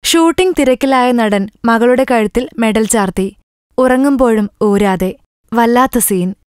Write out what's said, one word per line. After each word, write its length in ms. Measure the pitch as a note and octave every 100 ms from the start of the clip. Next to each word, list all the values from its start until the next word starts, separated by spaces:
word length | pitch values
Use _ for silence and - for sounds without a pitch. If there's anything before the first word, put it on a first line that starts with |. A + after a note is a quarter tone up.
ഷൂട്ടിംഗ് 500 | - E4 E4 E4 F#4 E4+
തിരക്കിലായ 540 | C4+ B3+ C4+ C4 B3
നടൻ 360 | B3 A3 G3+ G#3 _
മകളുടെ 420 | A#3 A3+ A#3+ B3+ C4+
കഴുത്തിൽ 380 | A#3+ G#3 - B3+ -
മെഡൽ 280 | A3+ G#3+ G#3+
ചാർത്തി. 500 | A3+ G3 F#3+ F#3+ - _ _ _ -
ഉറങ്ങുമ്പോഴും 720 | B3+ B3+ C#4 C4+ B3+ A3 G#3 _
ഊരാതെ. 540 | G#3 G3+ G3+ F#3 F#3+ - _ _ _
വല്ലാത്ത 440 | A3+ A#3 A#3+ C4 A#3+
സീൻ. 360 | - F#3+ F3+ G3